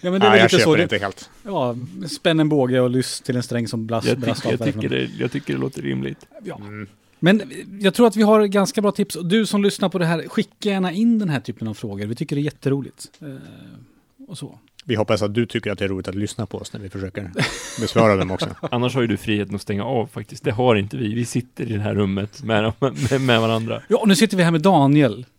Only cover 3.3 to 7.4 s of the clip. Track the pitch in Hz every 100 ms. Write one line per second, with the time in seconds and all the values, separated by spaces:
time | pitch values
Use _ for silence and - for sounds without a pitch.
3.3 | 123 120 120 117 117 110 117 117 120 117
4.3 | 110 117 120 117 101 135 127 127 104 123
5.3 | 143 139 135 131 139 139 131 135 - -
6.3 | 302 202 160 101 104 101 _ _ _ 160
7.3 | 214